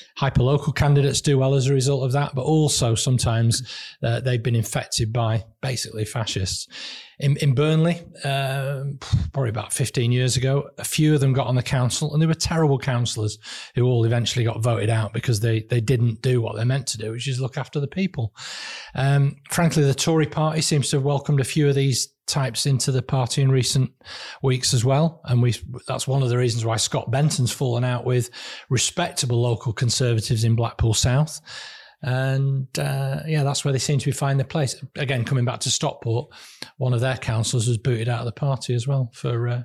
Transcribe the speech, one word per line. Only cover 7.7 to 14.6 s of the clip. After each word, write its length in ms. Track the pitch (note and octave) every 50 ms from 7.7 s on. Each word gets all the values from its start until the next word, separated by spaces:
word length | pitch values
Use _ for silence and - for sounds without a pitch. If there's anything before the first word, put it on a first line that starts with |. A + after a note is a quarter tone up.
| D#3+ D#3+ D#3+ E3+ E3+ E3+ - - - - -
um, 760 | C#3 C3+ C#3 C#3 C3+ C3+ C#3 C3+ C#3 C#3+ C3 C#3 C#3+ C#3 C3 - - - - - - -
probably 160 | C#3 C3 A2+
about 240 | G#2+ A2+ - - -
fifteen 380 | - C3+ - - C3+ A#2+ A#2 B2
years 240 | B2 B2+ B2 -
ago, 320 | B2+ B2+ C3 C#3 C#3+ C#3 - - -
a 60 | -
few 300 | - - - D#3 D3+ D3+
of 60 | C#3+
them 120 | C3+ C3+ B2+
got 140 | C3 C3+
on 80 | C3 B2+
the 80 | B2+ B2
council, 500 | - - C3 B2 A#2+ - - D#3 D3 D3
and 80 | D3+
they 60 | D#3+
were 80 | D#3+ D#3+
terrible 440 | - - - E3+ E3 D#3+ D3 C#3 B2+
councillors 600 | - C#3 B2 A#2+ A#2+ - - A2+ G#2+ G#2 - - - - - - - - -
who 100 | B2+ A#2+
all 180 | B2+ B2+ A#2 A2+
eventually 400 | A2+ B2 A#2 A2+ - - B2+ A2+
got 160 | A#2 A2+ A2+